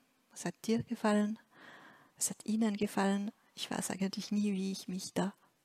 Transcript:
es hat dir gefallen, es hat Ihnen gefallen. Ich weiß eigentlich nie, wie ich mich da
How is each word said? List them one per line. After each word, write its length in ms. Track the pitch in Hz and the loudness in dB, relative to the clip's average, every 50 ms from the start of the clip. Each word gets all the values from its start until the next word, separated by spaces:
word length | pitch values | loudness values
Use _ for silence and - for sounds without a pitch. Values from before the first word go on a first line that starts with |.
| _ _ _ _ _ _ - | _ _ _ _ _ _ -16
es 120 | - - | -6 -6
hat 100 | 175 - - - | -6 -6 -6 -2
dir 180 | - 220 233 233 | 0 0 0 0
gefallen, 560 | - 240 - - 214 208 208 208 208 220 - - _ _ - - - - - - - - - - _ _ | -2 -6 0 2 4 6 6 4 2 0 -4 -10 _ _ -20 -20 -20 -20 -20 -20 -20 -20 -20 -20 _ _
es 140 | - - - | -4 -2 -2
hat 140 | - - - | -2 -4 -2
Ihnen 320 | - 214 220 226 214 202 | 0 2 2 2 2 2
gefallen. 540 | 202 208 202 - 202 196 196 196 202 202 214 - _ _ _ _ | 2 0 0 2 2 2 4 2 2 0 -4 -8 _ _ _ _
Ich 160 | - - - | -10 -8 -4
weiß 200 | - - 185 - | -4 -4 -2 -2
eigentlich 400 | 196 185 190 190 - - 185 - | -2 -2 -2 -2 -2 -4 -4 -2
nie, 220 | 208 208 208 208 202 | 0 2 2 2 2
wie 200 | 185 190 196 196 | 0 0 -2 -4
ich 160 | - - - | -6 -6 -6
mich 260 | 180 190 - - - | -6 -6 -8 -4 -2
da 200 | - 180 196 - _ _ _ _ _ | -2 -2 -2 -4 _ _ _ _ _